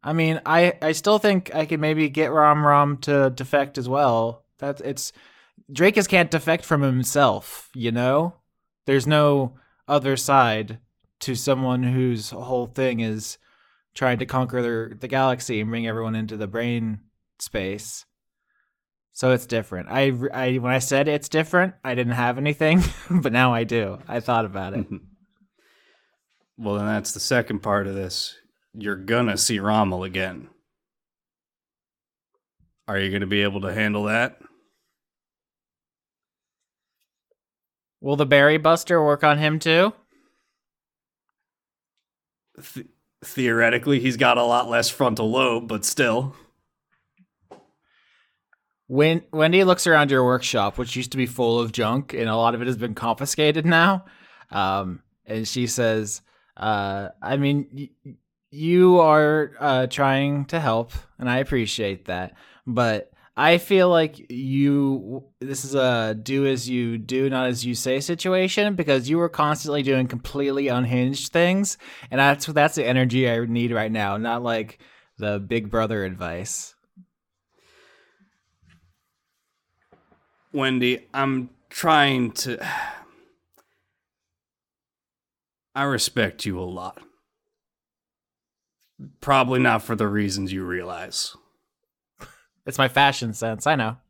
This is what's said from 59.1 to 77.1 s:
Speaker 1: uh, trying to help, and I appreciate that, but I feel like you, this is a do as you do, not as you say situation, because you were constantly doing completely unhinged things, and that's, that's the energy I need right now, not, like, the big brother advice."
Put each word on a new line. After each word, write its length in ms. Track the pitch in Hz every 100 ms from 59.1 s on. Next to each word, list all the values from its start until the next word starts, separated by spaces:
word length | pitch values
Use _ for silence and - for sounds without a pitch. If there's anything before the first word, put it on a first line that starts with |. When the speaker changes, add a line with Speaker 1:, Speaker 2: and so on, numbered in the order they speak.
| 151 151 156 147 -
Speaker 1:
uh, 280 | 147 131 127
trying 580 | 143 139 135 143 143 135
to 140 | 170
help, 320 | 143 113 117 - - -
and 100 | 127
I 120 | 127
appreciate 680 | 131 131 107 - 104 95 -
that, 300 | 90 92 - - _ -
but 440 | 117 117 107 - _ _ -
I 220 | 151 175
feel 320 | 175 196 180
like 400 | 170 160 - -
you, 920 | 120 131 139 143 143 139 135 98 131 - _
this 240 | 131 135 135
is 80 |
a 400 | 139 127 120 110
do 320 | 110 110 135 139
as 240 | 131 120
you 300 | 123 117 117
do, 280 | 107 131 135
not 200 | 131 127
as 180 | 120 123
you 80 |
say 260 | 120 131 135
situation, 760 | 143 170 185 185 185 214 208 185
because 340 | 147 135 127
you 80 | 165
were 120 | 170
constantly 520 | 165 147 151 143 147
doing 240 | 135 131 127
completely 600 | 123 - 143 139 139 139
unhinged 640 | 123 123 123 127 139 -
things, 460 | 165 175 190 202 - - - -
and 80 | 131
that's, 260 | 139 143 151
that's 300 | 151 151 156
the 100 | 123
energy 420 | 127 127 127 123
I 140 | 117 120
need 260 | 120 117
right 200 | 113 110
now, 240 | 110 101 101
not, 260 | 117 120
like, 340 | 120 113 110 - - _ _ -
the 220 | 104 104
big 320 | 98 117 104
brother 340 | 113 110 107 95
advice." 680 | 90 87 85 101 - - _ _ - 180